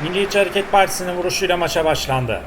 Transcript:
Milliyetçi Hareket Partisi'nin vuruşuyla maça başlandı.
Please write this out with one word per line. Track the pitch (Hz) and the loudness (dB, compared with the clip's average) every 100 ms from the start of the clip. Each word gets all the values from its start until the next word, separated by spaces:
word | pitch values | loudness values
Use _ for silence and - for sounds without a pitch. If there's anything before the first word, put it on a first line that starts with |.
Milliyetçi | 151 185 196 202 | -4 -2 0 2
Hareket | 190 196 196 | 2 0 2
Partisi'nin | 202 190 - 180 180 | 4 4 0 -4 -2
vuruşuyla | 180 180 185 175 | -2 -2 0 0
maça | 165 170 156 | 0 2 2
başlandı. | 143 - 131 120 98 | 0 0 -2 -2 -4